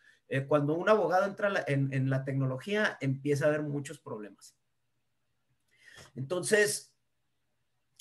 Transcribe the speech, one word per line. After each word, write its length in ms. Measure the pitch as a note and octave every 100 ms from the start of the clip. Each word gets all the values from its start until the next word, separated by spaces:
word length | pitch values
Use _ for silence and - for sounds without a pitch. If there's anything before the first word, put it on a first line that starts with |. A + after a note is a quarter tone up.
| _ _ -
eh, 160 | C3+ C3+
cuando 280 | D3+ C#3+
un 140 | E3 F#3
abogado 380 | G#3+ E3 F#3 G3+
entra 240 | G3 G#3
la, 140 | F#3+ -
en, 260 | C#3 C3+
en 160 | C3+ C3
la 160 | C3+
tecnología, 720 | C#3 C3+ C3 C3 - G#3 G#3+ -
empieza 440 | C#3 C3+ C#3+ C#3+
a 40 | D3+
haber 140 | D3+
muchos 360 | D3+ C#3+ C#3 D3+
problemas. 580 | - A2 G2+ G2 - _ _ _ _ _ _ _ _ _ _ _ _ _ - - -
Entonces, 800 | - C3 F3+ F3 G#3+ G#3 - - _ _ _ _ _ _ _ _ _ _ _